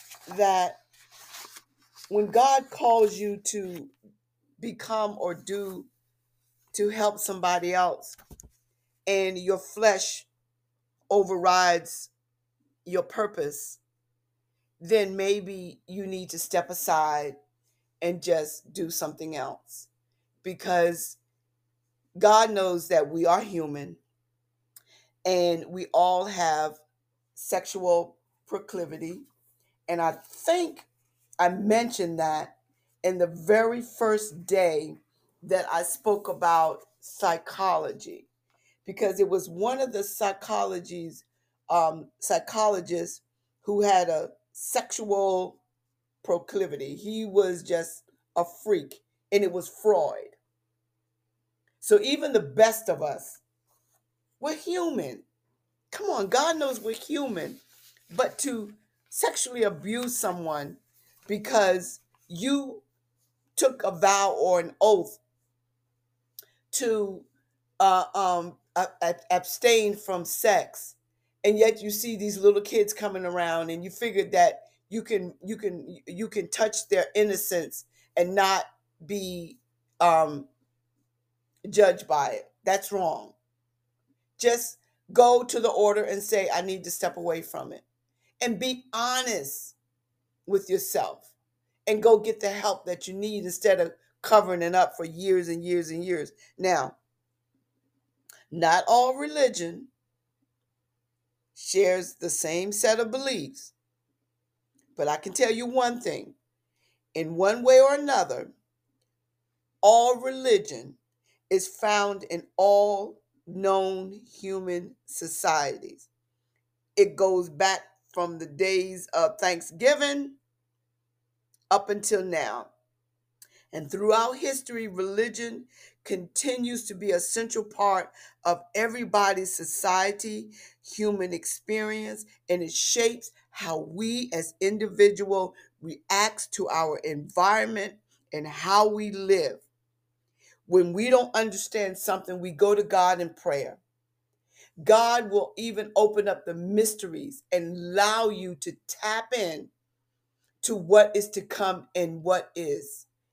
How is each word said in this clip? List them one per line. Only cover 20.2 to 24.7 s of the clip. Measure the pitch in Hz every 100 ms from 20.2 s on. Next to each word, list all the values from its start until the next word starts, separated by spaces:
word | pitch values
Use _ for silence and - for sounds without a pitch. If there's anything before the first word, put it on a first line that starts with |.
| _ _
Because | 185 180 190 175 170 165 - - _ _ _ _ _ _ _ _ _ 180
God | 208 214 226
knows | 202 185 175 165
that | 170 147
we | 165
are | 165 180
human | 214 175 156 143 143 - _ _ _ _ _ _ _